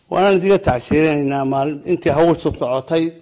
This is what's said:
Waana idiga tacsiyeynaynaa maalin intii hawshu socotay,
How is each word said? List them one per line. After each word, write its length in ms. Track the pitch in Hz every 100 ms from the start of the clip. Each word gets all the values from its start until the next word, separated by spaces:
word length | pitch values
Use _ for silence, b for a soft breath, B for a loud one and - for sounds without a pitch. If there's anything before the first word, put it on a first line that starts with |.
| -
Waana 160 | - 196
idiga 260 | 190 185 190
tacsiyeynaynaa 840 | 147 127 - 147 156 147 139 139 135
maalin 320 | 135 143 147 -
intii 280 | 175 165 143
hawshu 240 | 170 160 156 -
socotay, 480 | 127 131 131 165 165 165